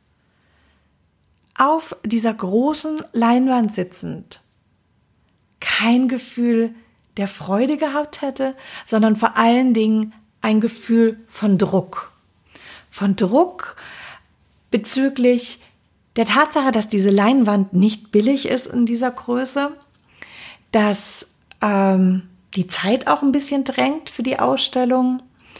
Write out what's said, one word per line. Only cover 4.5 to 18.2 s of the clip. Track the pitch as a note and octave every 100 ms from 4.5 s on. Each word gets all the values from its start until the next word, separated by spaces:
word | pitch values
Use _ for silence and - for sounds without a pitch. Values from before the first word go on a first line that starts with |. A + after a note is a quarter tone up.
| _ _ _ _ _ _ _ _ _ _ -
kein | - - A3 B3 C4
Gefühl | B3 - - A#3+ A3+ A3+ - _ _ _ -
der | G3
Freude | - D#3 G3 C4+ D4
gehabt | D4+ C#4+ D4 -
hätte, | C#4 C4+ C4+ C4+ - - -
sondern | A3 A3 G#3+
vor | A3+ -
allen | A3+ A#3+ C4
Dingen | A3+ G#3+ A3 G#3+ - _ -
ein | A3 G#3+
Gefühl | A3 - - A3+ A3+ A3+ -
von | - G#3 F#3
Druck. | F3 F#3 - - - _ _ _ _ - - - _
Von | - G3 F#3+
Druck | F#3+ B3+ F4+ - - - - - - - _ _ _ _ -
bezüglich | A#3 - C4 C4+ C4+ B3 B3 - - _ _ _ _ _ -
der | G#3+
Tatsache, | A3+ D4+ D4+ C4
dass | A3+ G#3+
diese | G3+ G3
Leinwand | G3+ G#3 C4+ G#3+ G#3 G3
nicht | F3+ G#3+ G#3+ -
billig | G#3